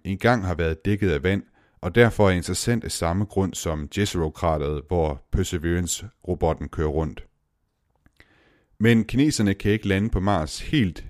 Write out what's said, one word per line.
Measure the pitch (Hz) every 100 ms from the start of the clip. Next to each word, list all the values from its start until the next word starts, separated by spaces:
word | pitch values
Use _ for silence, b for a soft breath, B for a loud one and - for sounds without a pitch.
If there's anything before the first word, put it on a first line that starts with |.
engang | 92 98 117 120 92
har | 82
været | 82 80 101
dækket | 104 98
af | 73
vand, | 90 101 - b b b
og | 90 120
derfor | 117 - 98
er |
interessant | 90 85 92 - 120
af | -
samme | - 85 90 104
grund | 95 95
som | - - 76 71 -
Jezero-krateret, | 101 90 78 - 87 78 73 73 -
hvor | 87 78 73 -
Perseverance-robotten | 107 92 87 85 87 85 - 101 - - 87 82 78 -
kører | - 76
rundt. | 73 78 - - _ _ _ _ _ _ _ _ b b b b b b -
Men | 110 113
kineserne | 107 127 151 - 101
kan | 98 104
ikke | 107 101
lande | 95 113
på | 92
Mars | 98 92 78 -
helt | - 156 95 - -